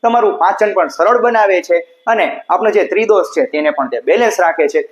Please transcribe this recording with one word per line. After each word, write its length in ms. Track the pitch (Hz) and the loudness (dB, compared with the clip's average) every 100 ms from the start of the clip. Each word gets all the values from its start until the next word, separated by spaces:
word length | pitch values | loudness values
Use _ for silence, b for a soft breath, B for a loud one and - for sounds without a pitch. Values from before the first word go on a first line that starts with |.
તમારું 360 | 233 240 214 196 | 2 2 0 0
પાચન 340 | 175 202 214 | 0 0 0
પણ 160 | 190 156 | 0 -2
સરળ 300 | - 175 240 | 0 0 2
બનાવે 420 | 240 226 208 185 | 2 2 2 0
છે 180 | - 170 170 _ - | 0 -4 -4 _ -4
અને 340 | 226 165 - - | 0 -2 -4 -2
આપણો 220 | 180 220 | 0 2
જે 140 | 202 | 2
ત્રિદોષ 420 | - - 220 214 170 | 0 -2 2 2 2
છે 180 | - | -2
તેને 260 | 131 151 151 | -2 -2 -2
પણ 180 | 147 131 | -2 -4
તે 120 | 120 | -4
બેલેન્સ 400 | - - 233 214 | 0 0 0 0
રાખે 280 | 170 165 147 | 0 0 0
છે 120 | 156 143 | -2 -6